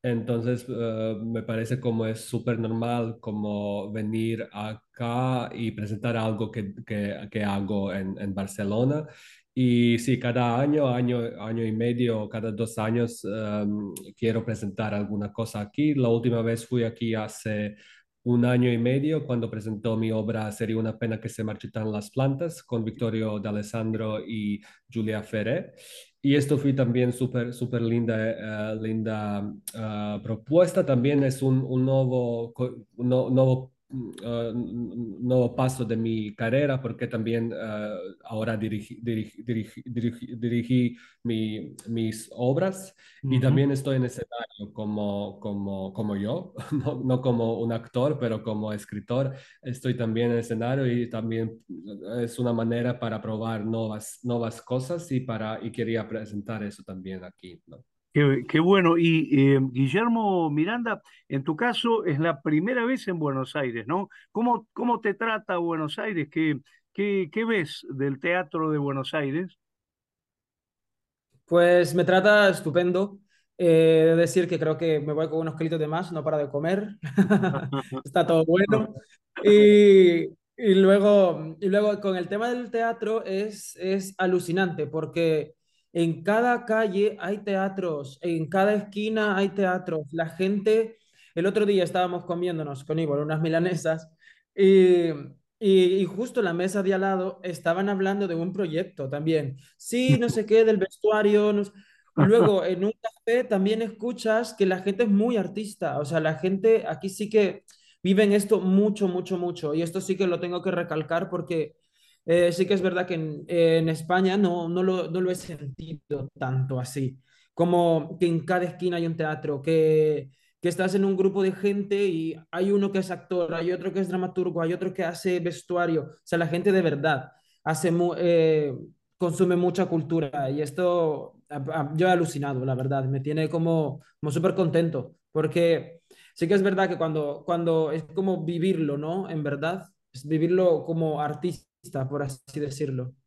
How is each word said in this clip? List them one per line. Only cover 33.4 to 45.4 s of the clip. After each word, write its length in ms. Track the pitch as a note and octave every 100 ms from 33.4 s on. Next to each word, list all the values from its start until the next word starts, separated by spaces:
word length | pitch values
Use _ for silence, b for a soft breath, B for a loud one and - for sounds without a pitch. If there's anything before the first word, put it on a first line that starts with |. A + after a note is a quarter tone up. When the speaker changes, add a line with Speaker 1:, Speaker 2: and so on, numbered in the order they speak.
| C3 B2+ C3 _ _
Speaker 1:
mm, 200 | C3 A2 -
eh, 280 | G#2+ A#2 A#2
n-, 640 | A2+ F2+ A#2 A2+ G#2+ A#2 G2
nuevo 340 | B2 B2+ A#2+ -
paso 280 | B2+ C3
de 140 | A2+ A2+
mi 380 | A2+ A2 G#2+ G#2
carrera, 440 | A2+ C3 C#3+ C3
porque 260 | B2+ - B2
también, 440 | A#2 A2+ A#2 A#2
eh, 420 | E2+ A2 G#2+ G#2 A2 F#2 G2 -
ahora 300 | A2 A2 A2
dirigí, 440 | G#2+ G#2+ G#2 A#2+
dirigí, 400 | A#2 A2+ G#2+ -
dirigí, 380 | A#2 A2+ G2+ - -
dirigí, 500 | A#2 A2+ A#2 - A#2
dirigí 600 | A#2+ A#2+ A#2 B2+ A#2+ A#2+ B B
mi, 520 | A#2+ A2+ A2 G#2+ - - G#2+
mis 420 | A#2 A2+ G#2+ -
obras 640 | - B2+ C#3 F#3+ F#3+ - _ b b
y 140 | C3+ C3
Speaker 2:
Ujú. 40 |
Speaker 1:
también 300 | C3 C3+ C#3
estoy 260 | C3+ C#3 C3
en 80 | B2
escenario 680 | A#2+ A#2 A#2 A#2 - G#2
como, 680 | G#2+ G#2+ G#2 G#2 G2+ G2+
como, 540 | G2